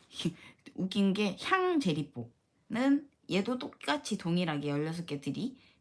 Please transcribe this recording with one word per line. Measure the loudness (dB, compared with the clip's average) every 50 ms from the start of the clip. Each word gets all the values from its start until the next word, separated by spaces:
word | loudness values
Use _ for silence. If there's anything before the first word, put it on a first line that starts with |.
| -20 _ -12
<laughs> | -4 -4 -4 -6 -6 -20 -20 -20 _ -20 -14 -6
웃긴 | -6 -4 -2 2 2 4 4
게 | 4 2 0 0 -2 -4
향 | 0 2 2 4 4 4 2 2
제리뽀는 | 2 2 0 0 -2 -4 -6 -10 -10 -12 _ _ _ _ _ _ _ -6 -2 2 4 4 4 4 2 -6 _ _ _ 0
얘도 | 0 0 2 0 -2 -4
똑같이 | -4 -10 -10 -6 -2 -2 -2 0 0 -4 -4 -2
동일하게 | 0 0 2 2 2 0 -2 -2 -2 0
열여섯 | 0 0 0 -2 -4 -6 -6
개 | -6 -6 -6
들이 | -4 -4 -4 -2 -4 -6 -6 -10 -20 -20 _ _